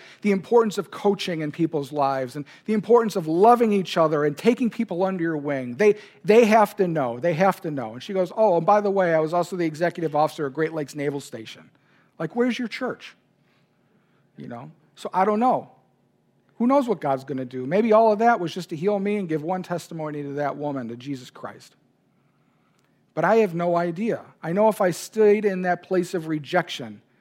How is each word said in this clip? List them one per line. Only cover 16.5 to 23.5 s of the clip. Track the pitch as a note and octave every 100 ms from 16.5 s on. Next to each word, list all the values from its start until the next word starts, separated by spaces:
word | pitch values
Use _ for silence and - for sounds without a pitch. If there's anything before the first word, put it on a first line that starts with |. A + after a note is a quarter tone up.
| -
Who | A#3+
knows | C#4 A#3+
what | F#3
God's | D3 C3+
gonna | C3 C3+
do? | B2+ B2+
Maybe | B2+ F#3 A3+
all | G#3+ A3+
of | G#3
that | A#3 A#3
was | E3+
just | F#3 E3+
to | D#3+
heal | F#3 G3+
me | G3 G#3
and | F3+
give | D#3
one | D3+ F#3
testimony | F3+ F3 - E3 D#3 D3
to | C#3+
that | C#3+ C#3+ C#3
woman, | D3 C#3 A#2
to | A#2+
Jesus | B2+ C3+ B2+
Christ. | - A2+ A2 - _ _ _ _ _ _ _ _ _ _ _ _ _ _
But | - E3
I | A3+
have | G#3+